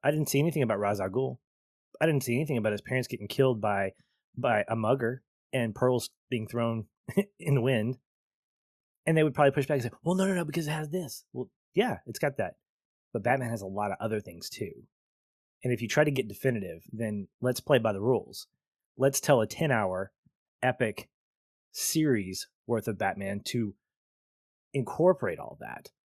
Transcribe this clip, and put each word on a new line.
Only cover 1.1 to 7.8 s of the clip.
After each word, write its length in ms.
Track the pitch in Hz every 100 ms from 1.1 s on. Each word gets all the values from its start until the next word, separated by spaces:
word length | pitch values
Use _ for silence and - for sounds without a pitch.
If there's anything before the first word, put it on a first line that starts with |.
| 123 131 131 _ _ _ _ _ -
I 40 |
didn't 180 | 165 147
see 120 | -
anything 220 | 120 151 123
about 160 | 107
his 80 | 104
parents 260 | - 127 123
getting 200 | 113 104
killed 320 | - 131 117
by, 320 | 107 101 98 _ _ _ _
by 300 | - 127 107 -
a 80 |
mugger 460 | 113 110 135 117 127 _ _ _
and 220 | 131 113
pearls 340 | 101 127 123 - _ _
being 180 | 117 107
thrown 400 | 120 117 113 104 _ -
<laughs> 80 | - 202 _
in 160 | 165
the 60 | 139
wind." 360 | 123 120